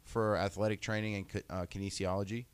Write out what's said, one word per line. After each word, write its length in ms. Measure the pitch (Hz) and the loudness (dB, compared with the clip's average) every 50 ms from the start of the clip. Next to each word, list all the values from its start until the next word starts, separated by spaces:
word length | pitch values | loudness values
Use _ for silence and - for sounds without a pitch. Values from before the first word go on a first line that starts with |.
| - | -10
for 320 | - - 117 110 107 104 | -2 0 2 4 4 4
athletic 440 | 82 95 101 - 95 107 110 107 98 | 4 2 2 2 2 2 2 2 0
training 340 | - - 110 107 107 107 104 | -2 -2 -2 0 0 -2 -2
and 120 | 98 92 - | -4 -4 -4
ki-, 140 | - 101 - - | -6 -6 -4 -4
uh, 180 | 87 92 90 | -4 -4 -4
kinesiology, 800 | - - 95 98 98 - - 95 90 92 98 101 95 110 117 123 - | -4 -4 -4 -4 -4 -2 -2 0 0 2 0 0 -2 -4 -6 -6 -10